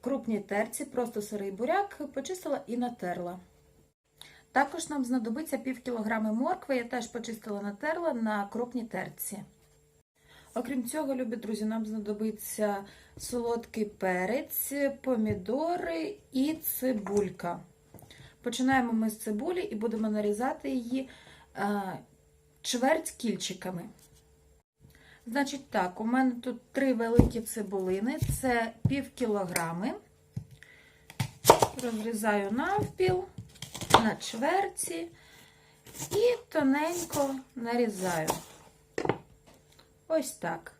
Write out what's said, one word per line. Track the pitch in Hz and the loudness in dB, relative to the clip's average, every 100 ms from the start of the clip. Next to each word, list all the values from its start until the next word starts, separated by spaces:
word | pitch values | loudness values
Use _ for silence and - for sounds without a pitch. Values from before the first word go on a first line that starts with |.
крупній | 247 269 - 214 | 0 -2 0 -2
терці, | - 202 226 - | 0 0 0 -4
просто | 311 - 233 220 | -4 -2 -2 -2
сирий | 208 208 196 | -4 -4 -4
буряк, | 190 247 359 392 - 285 | -4 2 2 0 -4 -8
почистила | - 269 370 320 269 - | -6 -6 -6 -2 -4 -2
і | 240 | -2
натерла. | 247 240 180 175 175 185 - _ _ _ _ _ _ _ - - _ | -2 -2 -4 -4 -6 -8 -14 _ _ _ _ _ _ _ -20 -20 _
Також | 254 285 349 320 | 2 2 -2 -4
нам | 294 | -4
знадобиться | 240 254 220 233 311 262 | 0 0 0 -4 -4 -4
пів | 262 254 | -4 -6
кілограми | - 233 214 220 214 | -4 -4 -2 0 0
моркви, | 220 294 370 - 262 | 0 0 -2 0 -2
я | |
теж | 233 254 226 | 0 -6 -4
почистила, | 240 226 220 - 202 | -8 -8 -10 -6 -6
натерла | 202 202 302 330 339 | -6 -4 -2 0 0
на | 240 226 214 196 | 0 0 0 -2
крупній | 226 240 247 | -2 -4 -4
терці. | 226 185 - - - 202 202 _ _ _ _ _ _ _ _ - - | -4 -6 -8 -8 -10 -10 -14 _ _ _ _ _ _ _ _ -20 -8
Окрім | 226 247 262 240 | -6 -2 -2 -2
цього, | 302 285 | -2 -2
любі | 262 240 226 | -2 -2 -4
друзі, | 208 214 | -4 -2
нам | 214 226 214 | -2 -2 -2
знадобиться | 220 208 208 220 208 - - 208 202 202 - - - | -4 -4 -2 -2 -2 -10 -2 0 0 -6 -18 -20 -14
солодкий | - 247 233 233 - 226 | -6 -2 0 -2 -4 -2
перець, | 208 - 185 180 185 254 302 - - 277 277 277 | -2 0 0 2 2 0 -2 -4 -2 0 0 0
помідори | 262 240 214 196 185 262 330 349 349 330 311 - - | 0 2 2 0 0 0 2 0 -2 -2 -4 -6 -4
і | 262 277 | 2 2
цибулька. | 311 - - 254 220 190 202 190 - 175 175 - _ _ - - - - - | 0 -4 -2 0 0 2 2 2 -2 -6 -6 -10 _ _ -20 -20 -20 -20 -10
Починаємо | 247 233 254 262 240 | -8 0 4 4 4
ми | 226 220 | 2 0
з | 208 | -2
цибулі | - 208 302 359 | -4 -2 -2 -2
і | - | -2
будемо | 214 226 214 220 | -2 -2 0 0
нарізати | 214 208 208 254 302 277 | 2 0 0 -2 -2 -2
її, | 262 233 262 262 - - - - - | -2 -2 -4 -4 -12 -20 -20 -18 -4
е, | 202 202 190 160 - - _ _ _ _ | 0 0 -2 -8 -12 -20 _ _ _ _
чверть | - 247 254 330 - | -4 2 4 4 0
кільчиками. | - 226 185 - 185 185 180 - - - - _ _ _ _ _ _ - - - - - | -4 -2 -2 -4 -6 -6 -6 -10 -18 -20 -20 _ _ _ _ _ _ -20 -20 -20 -18 -4
Значить | 254 277 277 - | 0 0 -2 -2
так, | 220 185 - | 0 0 -2
у | |
мене | 220 254 262 | 2 4 4
тут | 240 254 240 - | 2 -6 -8 -6
три | - 269 | 0 2
великі | 233 226 240 - 233 | 4 8 10 8 6
цибулини, | 226 226 190 190 185 190 226 311 - - | -4 -6 -2 0 0 0 0 0 0 2
це | 262 240 226 - - | 2 2 0 -4 -2
пів | 277 262 | -2 -4
кілограми. | - 240 202 185 175 165 170 220 403 - _ _ - - - - - - - - - - - - - - - | -2 0 0 0 -2 -2 -2 -4 -6 -12 _ _ -12 -12 -20 -20 -20 -20 -20 -20 -10 -10 -2 6 6 6 0
Розрізаю | 247 226 214 226 220 208 202 | -4 -2 -4 0 2 2 0
навпіл, | 226 330 415 415 - 370 370 381 - - - - - - | 0 0 0 -2 2 2 2 -2 -12 -16 -16 -14 -10 6
на | - 226 - | 6 6 0
чверті | - 226 285 370 392 - - 339 339 - - - - - - - - - - | -6 0 2 2 0 -4 -6 -6 -8 -12 -20 -20 -20 -20 -20 -20 -18 -12 -2
і | 403 466 480 - | 4 4 4 0
тоненько | 320 269 277 311 349 330 302 277 269 - | 2 4 4 2 0 -2 0 0 0 -8
нарізаю. | - 233 240 233 196 185 170 156 - - - - _ _ - - - - - - - _ - - _ _ | -8 -2 2 2 2 0 0 0 -2 -6 -20 -20 _ _ -4 -2 -2 -4 -20 -20 -20 _ -20 -20 _ _
Ось | 320 - | 0 0
так. | - 170 170 - | -6 -6 -6 -10